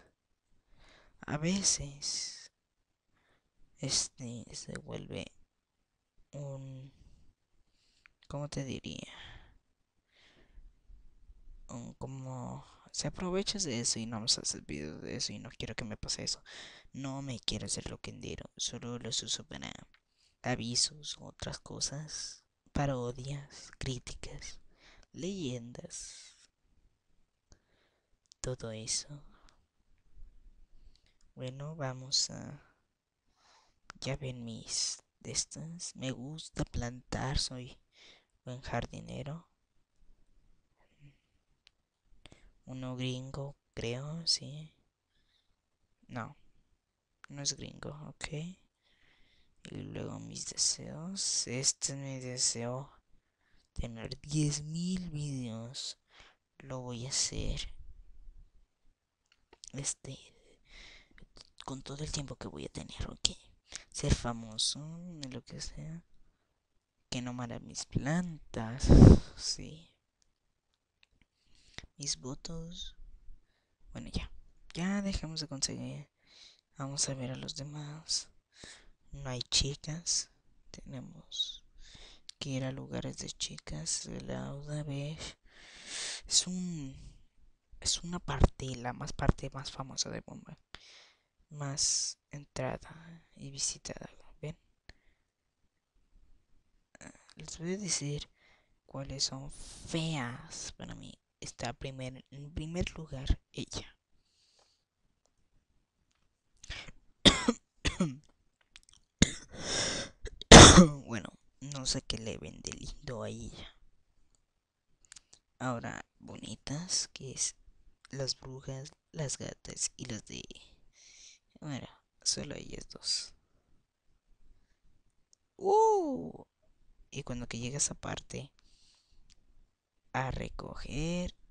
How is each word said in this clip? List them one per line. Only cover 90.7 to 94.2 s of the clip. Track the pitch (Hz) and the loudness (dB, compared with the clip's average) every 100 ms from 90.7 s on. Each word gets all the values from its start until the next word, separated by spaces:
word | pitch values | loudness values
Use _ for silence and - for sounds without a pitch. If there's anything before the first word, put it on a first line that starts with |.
| - - - - _ _ _ _ | -20 -20 -20 -20 _ _ _ _
Más | 147 139 135 - - - - _ | -10 -6 0 0 2 -2 -6 _
entrada | 143 143 - 127 - - 160 165 165 - | -16 -10 -4 -4 -4 -10 -18 -18 -20 -20
y | - 139 | -16 -12
visitada. | 139 - - - - - - | -4 -2 -2 -10 -10 -12 -16